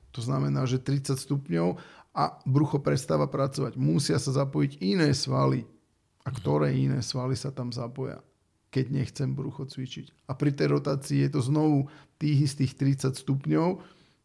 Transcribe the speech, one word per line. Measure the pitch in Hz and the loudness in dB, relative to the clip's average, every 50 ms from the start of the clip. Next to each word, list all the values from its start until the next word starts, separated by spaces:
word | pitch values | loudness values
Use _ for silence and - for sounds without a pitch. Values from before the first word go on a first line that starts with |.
| - - | -20 -14
To | - - | -12 -8
znamená, | 113 123 139 143 143 143 139 139 135 | -4 -2 -2 0 0 0 0 0 0
že | 120 127 131 | 0 0 -2
tridsať | - - 139 143 139 - 135 131 | 0 0 0 0 0 -2 -2 -2
stupňov | - - 147 139 139 - 170 165 170 180 175 - - - - - - _ | -2 -2 -2 -2 -2 -2 0 0 0 0 -2 -4 -8 -16 -20 -20 -20 _
a | - 147 147 156 - - | -2 -2 -2 -2 -2 -4
brucho | - 135 131 143 156 - - 139 | -2 2 2 4 4 2 0 0
prestáva | 135 147 143 135 - - 156 151 147 | 0 0 0 0 0 0 0 0 0
pracovať. | 139 - 147 135 135 - 147 135 120 - | 0 0 -2 -2 -2 -2 -4 -4 -4 -2
Musia | 131 131 151 165 160 135 - 139 135 | 0 0 2 2 2 2 2 0 0
sa | 135 139 | 0 0
zapojiť | 131 139 139 135 139 151 143 139 139 - | 0 0 0 0 0 0 0 0 -2 -2
iné | 180 190 202 185 156 147 | -2 0 2 4 4 4
svaly. | 139 135 - 131 131 135 135 135 135 131 113 - - _ _ _ _ _ _ _ _ _ | 4 2 0 0 2 2 2 2 2 0 -2 -8 -14 _ _ _ _ _ _ _ _ _
A | - - | -10 -8
ktoré | - - - 139 147 147 151 143 | -8 -4 -2 0 2 2 2 2
iné | 135 131 135 135 135 135 | 2 2 2 2 0 0
svaly | 110 - - 127 123 131 | -2 -4 -4 -4 -2 -2
sa | 131 127 - 143 | -2 -2 -4 -6
tam | 135 135 123 123 | -6 -6 -6 -6
zapoja, | 117 131 123 120 127 135 131 117 - - - _ _ _ _ _ _ _ _ _ | -6 -6 -8 -8 -8 -8 -8 -8 -8 -12 -16 _ _ _ _ _ _ _ _ _
keď | - 135 135 120 | -2 -2 -2 0
nechcem | 143 139 131 - - - 139 131 | -2 -2 -4 -4 -4 -4 -4 -2
brucho | 135 135 139 139 135 - 139 | -2 -4 -6 -6 -8 -8 -10
cvičiť? | 131 - 135 127 127 - - 143 - _ _ _ | -10 -10 -10 -10 -10 -10 -14 -16 -16 _ _ _
A | - 135 | -10 -4
pri | - 147 147 | 0 0 0
tej | 143 139 156 143 143 | 2 2 2 2 2
rotácii | 143 139 151 147 139 - - 147 139 | 2 0 0 -2 -2 -2 0 0 2
je | 139 139 | 2 2
to | 143 147 | 2 0
znovu | 113 131 147 151 156 156 147 139 139 - - - - _ _ | 0 2 2 4 4 4 4 2 2 -2 -6 -16 -20 _ _
tých | - 151 147 147 135 151 139 | -4 0 2 4 4 4 2
istých | - - 135 131 - | 2 0 -2 -2 0
tridsať | - 139 139 139 135 - 135 131 | 0 2 2 2 2 0 -2 -2
stupňov. | - - - 135 135 - 156 151 156 165 180 185 - - - - - - _ _ _ | -2 -2 -2 -2 -2 0 2 2 4 4 2 0 -2 -8 -16 -20 -20 -20 _ _ _